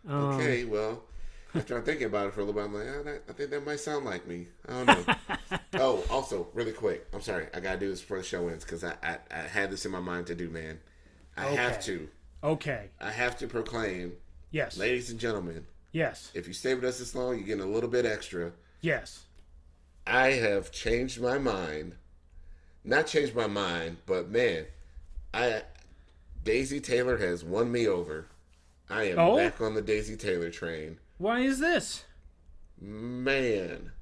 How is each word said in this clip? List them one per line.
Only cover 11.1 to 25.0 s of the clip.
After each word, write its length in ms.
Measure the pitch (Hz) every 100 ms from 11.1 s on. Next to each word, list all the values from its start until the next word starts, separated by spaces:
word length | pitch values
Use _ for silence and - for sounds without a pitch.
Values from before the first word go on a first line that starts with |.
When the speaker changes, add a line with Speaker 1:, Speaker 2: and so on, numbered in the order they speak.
| - - -
Speaker 2:
I 100 | 139
have 260 | 139 123
Speaker 1:
Okay. 80 | -
Speaker 2:
to. 260 | - 87 76 - - -
Speaker 1:
Okay. 460 | 151 156 147 120 101 -
Speaker 2:
I 100 | 104
have 280 | 110 123 120
to 80 | 123
proclaim, 640 | 117 107 117 107 92 87 87 - - -
Speaker 1:
Yes. 260 | 156 135 90
Speaker 2:
ladies 340 | 107 127 110
and 80 | 113
gentlemen, 480 | 117 107 87 82 - - -
Speaker 1:
Yes. 400 | 160 143 - -
Speaker 2:
if 120 | - 85
you 60 |
stay 220 | - 131
with 100 | 127
us 140 | 127 123
this 160 | 123
long, 220 | 127 127 120
you're 100 | 98
getting 160 | 104
a 20 | 95
little 220 | 110 120
bit 160 | 123
extra. 480 | 117 107 - 90 85 - - -
Speaker 1:
Yes. 420 | 165 131 - - - - - - - - - - -
Speaker 2:
I 260 | 123 131
have 380 | 131 110 101 92
changed 500 | - 110 120 127 120
my 160 | 123 135
mind. 580 | 135 98 82 76 85 - - - - - - - - -
Not 220 | - 139 160
changed 280 | 160 135
my 120 | 117 107
mind, 500 | 101 95 85 82 85
but 240 | - 92 87
man, 360 | 113 120 82 78 - - -